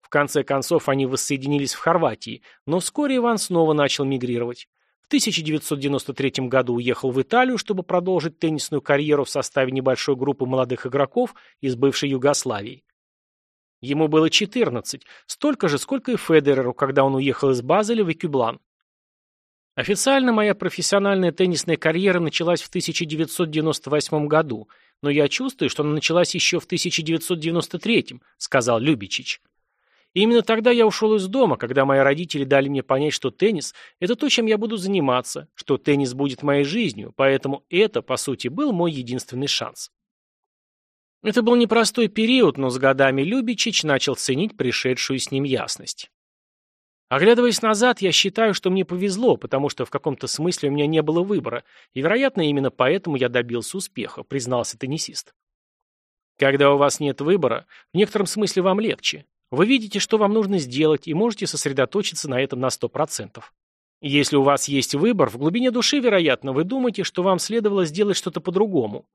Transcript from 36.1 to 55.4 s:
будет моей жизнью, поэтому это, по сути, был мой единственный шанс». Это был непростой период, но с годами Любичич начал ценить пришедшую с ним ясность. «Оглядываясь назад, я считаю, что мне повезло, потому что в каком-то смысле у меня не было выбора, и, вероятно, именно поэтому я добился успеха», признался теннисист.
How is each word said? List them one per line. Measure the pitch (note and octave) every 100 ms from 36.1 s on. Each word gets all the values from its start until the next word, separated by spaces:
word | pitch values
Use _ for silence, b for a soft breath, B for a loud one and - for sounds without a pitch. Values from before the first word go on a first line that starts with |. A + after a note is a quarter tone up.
будет | B2+ C#3+ B2+
моей | D3 C#3+
жизнью, | C#3+ G3 G#3+ G#2 A2 -
поэтому | C3+ C3+ C#3 C#3 _
это, | E3+ G#3+ B2
по | - C3
сути, | - B2+ B2
был | D#3+ D4
мой | F#3+ F3
единственный | D3 A#2+ B2 - B2 C#3
шанс». | - A#2 - - _ _ _ _ _ _ _ _ _ _ _ _ _
Это | G#3+ G#3+
был | A3+
непростой | A#3+ A#3 A3+ G#3+ - A3
период, | G#3 A3 B3+ G3+ C#3
но | C3
с | B2+
годами | C3+ C3+ C3+ C3+
Любичич | D3 B3 A#3 A3+ A#3+ F#3+
начал | D#3 C3+ - B2+
ценить | - C3 G#3 -
пришедшую | B2+ A#2 C3 B2+ - C3+
с | -
ним | C3+
ясность. | C#3 B2+ - - - - - _ _ _ _ _ _ _ _ _ _
«Оглядываясь | C#3 F#3 A#3 A#3+ G#3+
назад, | A3+ G#3 B3 A#3+
я | F#3+
считаю, | - G3 F#3+ A3
что | F#3+ F#3
мне | F#3
повезло, | F3+ F3+ G3+ F#3+ B3 B2+
потому | - C3+ C#3+
что | -
в | A#2+
каком-то | - - C3+ B2+
смысле | - D#3+ F3 C#3+
у |
меня | C#3+ D3
не | D#3+
было | D3+ E3
выбора, | F#3+ G3+ B2 A#2+ - b b
и, | B2+
вероятно, | D3 A3 C4+ A3+ D#3
именно | C#3+ C3+
поэтому | - B2+ F3 - C#3
я | B2
добился | B2 A#2+ A#2 A2 F#3+
успеха», | - - - -
признался | - C3+ A#2+ B2 A2 -
теннисист. | C3 D#3 - - - _